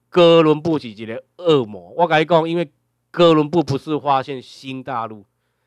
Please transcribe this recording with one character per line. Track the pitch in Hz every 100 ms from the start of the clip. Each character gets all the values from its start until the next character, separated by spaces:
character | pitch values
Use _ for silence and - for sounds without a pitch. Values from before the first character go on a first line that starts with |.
| _
哥 | 180 170 165
伦 | 156 151
布 | 165 151
是 | 120
一 | 101 110
个 | 110 - -
恶 | 175 147
魔。 | 110 98 87 131
我 | 170
甲 | 156
你 | 160
讲， | 170 165
因 | 170
为 | 165 _ _ _ _
哥 | - 170
伦 | 156 151
布 | 170
不 | 139 135
是 | 156 147
发 | 143 135
现 | 131 135
新 | 110 - 135 131
大 | 127 120 113
陆， | 107 98 _ _ _